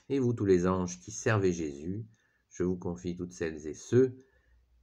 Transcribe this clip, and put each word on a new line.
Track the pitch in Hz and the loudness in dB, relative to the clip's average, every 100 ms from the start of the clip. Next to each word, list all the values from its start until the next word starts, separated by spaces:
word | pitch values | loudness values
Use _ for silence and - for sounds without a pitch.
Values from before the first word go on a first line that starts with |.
| - | -4
et | 139 | 0
vous | 123 | 0
tous | 117 101 | 2 4
les | 90 90 | 4 4
anges | 92 90 - | 2 0 -6
qui | - | -14
servez | - 120 110 95 | -4 0 4 2
Jésus, | 87 78 69 82 101 113 _ _ _ _ | 0 -4 -6 -8 -8 -10 _ _ _ _
je | - | -4
vous | 90 90 | -2 -2
confie | 90 85 90 87 | -4 -6 -6 -6
toutes | 87 | -8
celles | - 85 78 78 | -6 -6 -6 -10
et | |
ceux | 73 - 120 131 - - _ _ _ _ _ | -12 2 4 4 0 -18 _ _ _ _ _